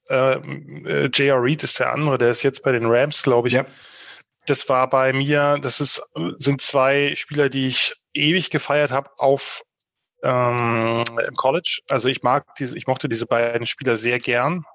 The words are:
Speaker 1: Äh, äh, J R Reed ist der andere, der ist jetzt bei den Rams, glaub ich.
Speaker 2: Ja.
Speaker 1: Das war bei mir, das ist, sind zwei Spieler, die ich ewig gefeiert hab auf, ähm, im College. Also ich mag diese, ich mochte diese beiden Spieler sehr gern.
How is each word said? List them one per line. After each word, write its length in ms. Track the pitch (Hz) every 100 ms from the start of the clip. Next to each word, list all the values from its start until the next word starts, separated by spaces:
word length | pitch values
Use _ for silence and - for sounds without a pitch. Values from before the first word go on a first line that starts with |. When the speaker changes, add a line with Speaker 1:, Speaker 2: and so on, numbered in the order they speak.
| -
Speaker 1:
Äh, 240 | 135 135
äh, 720 | 131 - 139 135 143 - 143 139
J 140 | 127 139
R 140 | 131
Reed 200 | 123 156
ist 160 | 135 -
der 140 | 123
andere, 240 | 123 151 131
der 120 | 120
ist 120 | 117
jetzt 200 | 139 127
bei 100 | -
den 120 | 123 113
Rams, 360 | 120 143 -
glaub 240 | - 120 120
ich. 80 |
Speaker 2:
Ja. 100 | 117 - - - - - - _ _ -
Speaker 1:
Das 220 | 139 -
war 200 | 127 127
bei 240 | 135 131
mir, 440 | 131 139 147 143 143
das 180 | 139 -
ist, 220 | 143 - - - 160 -
sind 220 | 135 139
zwei 540 | - 143 131 139 143 -
Spieler, 320 | - 143 139
die 200 | 135 131
ich 260 | 123 - - _
ewig 380 | - 147 180 165
gefeiert 400 | 151 - 147 147
hab 220 | 131 - -
auf, 440 | 135 135 - - - _ _ _ _ _
ähm, 800 | 135 123 123 120 117 117 113 117 117 117 -
im 60 | -
College. 440 | 131 160 - - -
Also 200 | 139 120
ich 140 | 127
mag 220 | 123 135 - -
diese, 180 | 131 120
ich 100 | 120
mochte 220 | 131 139
diese 180 | 113 113
beiden 400 | 117 117 117 113
Spieler 300 | - 127 113
sehr 220 | 120 123
gern. 460 | 123 120 135 180 156